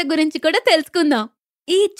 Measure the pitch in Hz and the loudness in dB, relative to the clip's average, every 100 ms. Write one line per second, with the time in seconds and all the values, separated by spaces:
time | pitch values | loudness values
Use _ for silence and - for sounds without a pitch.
0 | 285 320 311 302 320 370 - 320 294 359 | -2 0 -2 -2 -2 0 2 0 0 -2
1 | 294 247 220 _ _ _ - 370 403 - | 0 0 -4 _ _ _ -2 0 0 0